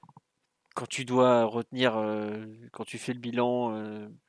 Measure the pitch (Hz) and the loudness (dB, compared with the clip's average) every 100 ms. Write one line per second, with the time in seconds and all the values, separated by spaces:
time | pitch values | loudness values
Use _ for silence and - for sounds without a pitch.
0 | - - _ _ _ _ _ - 120 - | -20 -20 _ _ _ _ _ -8 -6 -6
1 | 123 127 127 120 113 117 113 127 127 110 | 0 6 6 6 4 0 -4 0 2 2
2 | 107 107 107 107 110 110 120 - 110 113 | 0 -2 -4 -6 -10 -16 -16 -12 -10 -8
3 | - 123 120 120 123 123 120 110 107 107 | -6 -6 -4 0 2 2 -2 -4 -6 -10
4 | 104 - | -12 -18